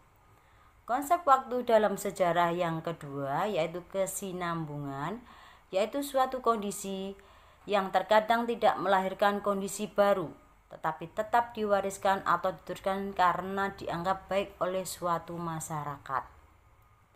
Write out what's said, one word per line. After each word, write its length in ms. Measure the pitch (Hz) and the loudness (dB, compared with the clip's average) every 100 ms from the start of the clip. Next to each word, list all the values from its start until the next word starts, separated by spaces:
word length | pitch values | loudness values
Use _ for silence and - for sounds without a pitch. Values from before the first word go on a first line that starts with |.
| _ _ _ _ _ _ _ _ - | _ _ _ _ _ _ _ _ -4
Konsep 400 | 247 285 349 320 | -2 2 2 6
waktu 400 | 262 240 247 240 | 6 4 -2 4
dalam 320 | 226 214 196 | 6 6 2
sejarah 560 | 202 - 180 170 170 | -4 0 2 4 4
yang 240 | 175 170 160 | 2 0 -2
kedua, 720 | 165 160 147 139 139 143 202 | -4 -6 -6 -6 -2 -2 0
yaitu 320 | 190 165 175 175 | 0 -2 -4 -6
kesinambungan, 1300 | 196 185 - 202 185 175 165 156 147 143 139 151 226 - - - - _ | -4 -2 -4 -8 -6 -4 -4 -6 -8 -8 -6 -6 -8 -12 -20 -20 -20 _
yaitu 320 | 185 214 277 | -2 0 -2
suatu 400 | 277 262 262 254 | -2 0 0 0
kondisi 720 | 240 226 202 185 196 190 190 196 - - - - - | 0 0 -2 -6 -6 -6 -8 -12 -20 -20 -20 -16 -2
yang 240 | 202 190 | 0 2
terkadang 560 | 185 185 214 220 233 233 | 0 4 4 4 2 0
tidak 320 | 233 214 - | 2 2 2
melahirkan 640 | 180 196 190 190 202 202 | 2 2 2 2 2 2
kondisi 400 | 202 196 196 - 214 | 0 -2 -4 -6 -4
baru, 460 | - 202 196 160 - - _ _ | 2 4 4 -2 -8 -20 _ _
tetapi 400 | - 160 151 165 | -8 -4 -4 -6
tetap 400 | - 214 240 - | -6 2 2 2
diwariskan 720 | - 214 196 196 190 196 196 | -2 0 2 0 0 0 2
atau 320 | - 170 190 170 | 2 0 0 -4
diteruskan 560 | - 180 - 190 196 | -8 -6 -2 -2 -2
karena 640 | 196 180 170 185 196 196 - | 2 4 4 -2 -4 -4 -4
dianggap 500 | - 165 175 185 - | -8 -4 -2 -2 -2
baik 240 | 190 196 - | -4 -4 -4
oleh 300 | 180 185 180 | -4 -2 -6
suatu 480 | - 175 165 - 170 | -6 -2 -2 -4 -8
masyarakat. 880 | 170 160 156 156 147 139 - 131 - - - _ _ _ _ _ _ | -6 -6 -6 -6 -6 -10 -6 -6 -6 -16 -20 _ _ _ _ _ _